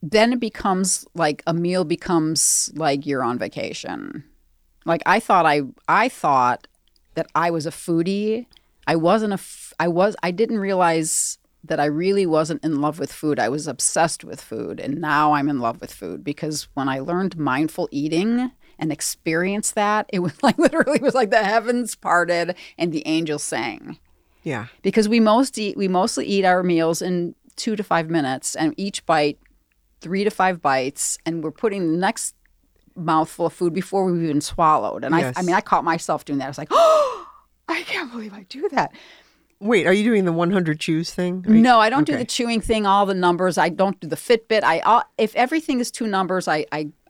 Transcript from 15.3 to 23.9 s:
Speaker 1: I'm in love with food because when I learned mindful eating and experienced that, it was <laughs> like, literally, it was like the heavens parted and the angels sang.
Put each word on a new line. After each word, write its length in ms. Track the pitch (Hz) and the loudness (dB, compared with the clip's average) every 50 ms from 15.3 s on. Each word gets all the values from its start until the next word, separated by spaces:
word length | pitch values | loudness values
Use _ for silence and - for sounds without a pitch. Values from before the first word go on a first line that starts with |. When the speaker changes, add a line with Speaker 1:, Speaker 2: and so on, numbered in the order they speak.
| 147 | 4
Speaker 1:
I'm 160 | 147 139 147 | 2 2 0
in 100 | 147 131 | -2 0
love 220 | 120 117 117 - - | -2 -2 -4 -4 -10
with 100 | - - | -16 -14
food 320 | - - 87 90 71 - | -12 -10 -10 -10 -8 -8
because 440 | - 143 - - 151 156 143 - - - | -8 -8 -6 -6 -6 -6 -6 -10 -10 -6
when 160 | - 135 135 | -4 -2 -2
I 120 | 131 135 | -2 -4
learned 380 | 135 139 170 180 190 185 170 165 | -4 -4 -2 -2 -2 -2 -4 -2
mindful 520 | 151 139 127 135 156 156 - - 175 - - | -2 0 0 0 0 -2 -2 -4 -6 -4 -4
eating 580 | 143 143 156 160 165 190 220 233 240 254 254 - _ _ _ _ _ | -4 -4 0 0 0 0 0 0 0 -2 -4 -6 _ _ _ _ _
and 120 | - 160 | -6 -6
experienced 840 | 147 - - - - _ _ 170 160 165 175 185 202 208 214 - - | -4 -4 -6 -8 -8 _ _ -2 -2 0 0 0 -2 -2 -4 -4 -2
that, 340 | - 208 202 208 214 - _ | -2 0 0 0 0 -2 _
it 100 | - 190 | -4 -2
was 120 | 180 175 - - | -2 -2 -4 0
<laughs> 40 | - | 0
like, 140 | 269 - - | 0 2 4
literally, 380 | 339 285 - 330 - - 294 | 2 2 4 2 0 2 0
it 60 | - - | 0 0
was 120 | 285 - | 2 2
like 140 | 262 247 202 | 2 0 4
the 140 | 240 226 214 | 2 2 2
heavens 500 | 190 214 233 214 226 247 247 247 220 - | 4 0 0 0 0 -2 -2 -2 -4 -8
parted 600 | _ _ 185 170 175 175 170 175 170 170 165 180 - - - - - | _ _ 2 2 2 2 2 0 0 0 -2 -4 -8 -10 -20 -8 -4
and 120 | 165 175 | -4 -2
the 160 | 151 156 - | -2 -4 -4
angels 360 | - 160 160 - 151 151 147 - | -2 -2 -2 -2 -2 -4 -4 -4
sang. 560 | - - 117 - - 98 64 - - | -6 -6 -4 -4 -6 -8 -10 -14 -16